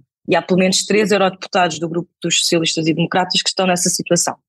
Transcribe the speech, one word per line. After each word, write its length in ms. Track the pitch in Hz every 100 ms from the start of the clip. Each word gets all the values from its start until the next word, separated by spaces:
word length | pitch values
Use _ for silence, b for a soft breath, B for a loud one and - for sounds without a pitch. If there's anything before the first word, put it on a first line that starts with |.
| _ _ -
E 60 | 170
há 60 |
pelo 180 | 170 185
menos 260 | 185 185 -
três 260 | 202 208
eurodeputados 680 | 202 190 190 - 196 175 151
do 80 | 165
grupo 200 | 170 170 _
dos 200 | 170 -
socialistas 440 | - 170 165 - 160
e 80 |
democratas 480 | 160 165 190 180 -
que 80 | -
estão 160 | - 185
nessa 240 | 180 185
situação. 460 | - - 175 - -